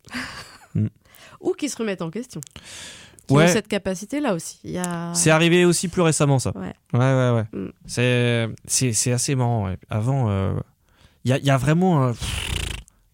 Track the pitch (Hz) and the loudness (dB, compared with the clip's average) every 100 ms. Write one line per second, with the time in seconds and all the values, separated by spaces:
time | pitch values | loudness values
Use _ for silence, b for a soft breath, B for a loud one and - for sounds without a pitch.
0 | - 247 B B B B B - 107 - | -12 -12 B B B B B -2 -2 -4
1 | B B B B - 370 294 - 226 185 | B B B B -6 -4 -4 -4 -4 -4
2 | 165 180 254 - 139 - B B B B | -6 -8 -10 -12 -14 -16 B B B B
3 | B B - 135 165 180 - 202 190 190 | B B 2 4 6 4 0 -4 -4 -6
4 | 208 285 294 175 - - - 165 180 170 | -6 -4 -2 -2 -6 -14 -10 -6 -4 -4
5 | 170 170 156 156 170 175 175 170 185 185 | -6 0 4 4 6 6 4 4 0 2
6 | 165 151 147 135 101 - 185 - _ 123 | 2 4 2 2 0 -6 -10 -12 _ 0
7 | 127 131 127 117 110 - 92 - - - | 2 4 2 2 -2 -6 -10 -12 -10 -2
8 | 123 123 120 117 113 - - - 127 113 | 0 2 2 0 -2 -6 -6 -2 0 0
9 | - 123 - 135 123 117 95 90 - 110 | 0 -2 -2 0 0 0 -2 -6 -6 -4
10 | 113 139 113 98 95 98 - _ b b | -2 0 0 0 0 -4 -6 _ b b
11 | b b - 135 139 135 123 160 185 160 | b b -2 0 2 2 2 2 4 4
12 | 127 117 - - - - - - - _ | 2 -2 -6 -6 -6 -6 -6 -10 -14 _
13 | _ | _